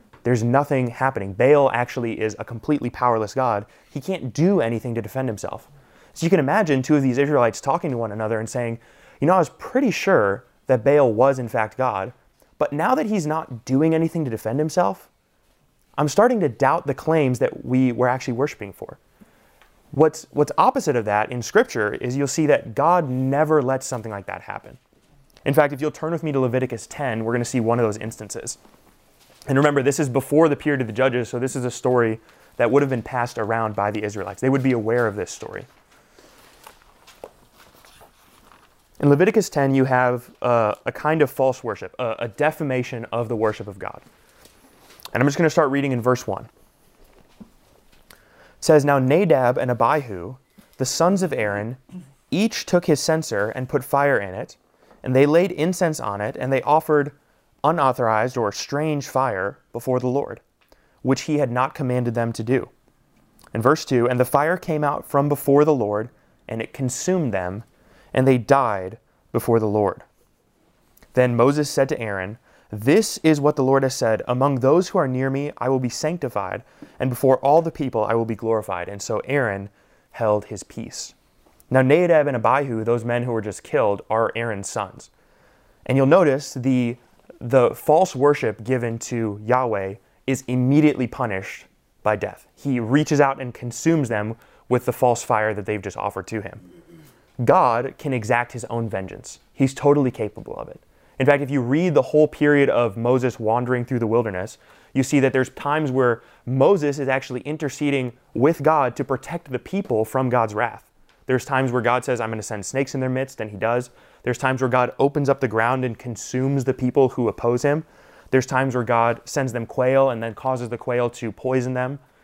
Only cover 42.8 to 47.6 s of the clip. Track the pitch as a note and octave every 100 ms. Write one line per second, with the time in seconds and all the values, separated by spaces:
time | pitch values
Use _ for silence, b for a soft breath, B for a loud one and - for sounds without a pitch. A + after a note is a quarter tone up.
42.8 | B2 A#2+ A2+ A#2 A2+ A2+ A2 G#2+ G#2+ G2
43.8 | F#2+ - - _ B B B B B B
44.8 | B B - A2+ C#3 C#3 D#3+ E3+ C#3+ C#3
45.8 | C#3 B2 A#2 B2 - F#2+ A2 _ _ _
46.8 | _ _ _ _ _ _ - _